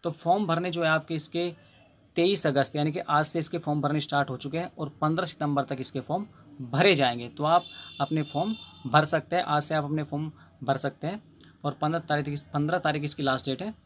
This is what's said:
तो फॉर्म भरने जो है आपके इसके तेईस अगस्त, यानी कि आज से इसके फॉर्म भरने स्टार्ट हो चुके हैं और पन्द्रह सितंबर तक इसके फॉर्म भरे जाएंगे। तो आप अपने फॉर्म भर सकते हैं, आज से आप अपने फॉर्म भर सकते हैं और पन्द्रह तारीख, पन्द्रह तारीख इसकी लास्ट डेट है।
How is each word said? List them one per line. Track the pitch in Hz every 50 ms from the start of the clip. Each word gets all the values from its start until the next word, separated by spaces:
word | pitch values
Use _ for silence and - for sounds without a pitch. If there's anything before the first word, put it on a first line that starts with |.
तो | - 170
फॉर्म | 156 - - 165 180 202 214
भरने | 165 165 165 175 180
जो | 165 170
है | 170 156
आपके | 160 160 151 - 165
इसके | 156 151 - - 170 175 175 165 - - _ _ _ _ _ _ _ _ _ _
तेईस | - 170 185 202 - -
अगस्त, | 156 135 139 135 - -
यानी | 151 147 156
कि | 147 175
आज | - - 151 147 156
से | - - 170
इसके | 156 - - 165
फॉर्म | 160 156 147 151
भरने | 143 143 147 151
स्टार्ट | 143 - - 143 139 139
हो | 127
चुके | 123 - 143 135 160
हैं | 175 180 - -
और | 160 147 - -
पन्द्रह | 156 151 160 170 175
सितंबर | 165 - - 156 147 143 139 135
तक | - 143 127
इसके | 127 - - 135
फॉर्म | 123 - 151 190 208 - - - - - - -
भरे | 135 120 123 139 180 202 185
जाएंगे। | 147 135 123 120 120 120 117
तो | - - 147
आप | 151 139 143 - - - - - - - -
अपने | 143 - 156 156
फॉर्म | 147 147 - 143 175 214 220 - - - - - -
भर | 131 120 151 151
सकते | 151 - 156 147 - 170
हैं, | 175
आज | - - 151 151
से | 147 - 156
आप | 156 147
अपने | 143 151 156
फॉर्म | 147 147 151 143 156 156 - - - - _ _ 135
भर | 135 139
सकते | 139 - 139 - _ -
हैं | 160 190 214 - - - - - - - _ -
और | 147
पन्द्रह | - - 156 156 160 165
तारीख, | 160 - 151 147 139 147 147 143
पन्द्रह | - - - 147 147 151 170 180
तारीख | 175 156 151 151 147
इसकी | 147 - -
लास्ट | 143 135 131 127 -
डेट | 139 131 127
है। | 180 214 220 - _